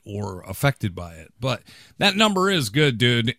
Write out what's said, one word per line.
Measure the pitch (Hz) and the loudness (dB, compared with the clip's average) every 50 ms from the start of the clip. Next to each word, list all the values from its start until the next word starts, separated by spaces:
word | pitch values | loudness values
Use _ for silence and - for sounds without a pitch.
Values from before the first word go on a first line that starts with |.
| - | -8
or | 104 101 101 104 98 95 90 - 92 | -10 -8 -8 -8 -8 -8 -10 -12 -12
affected | 92 - - 139 131 - - 104 85 | -6 -2 0 -2 0 0 -4 -6 -6
by | 90 87 85 82 | -6 -12 -14 -14
it. | 80 80 - _ - | -18 -20 -20 _ -8
But | 120 135 120 - - - - - - - _ - | -6 -6 -6 -6 -8 -14 -20 -20 -20 -18 _ -2
that | - 202 190 | 0 0 2
number | 196 220 214 202 185 180 196 | 4 2 4 4 2 2 2
is | 196 170 131 101 | 2 0 0 0
good, | 95 151 156 143 123 104 | 2 2 2 2 2 2
dude. | 123 123 123 117 113 117 120 | 2 2 4 2 2 0 -2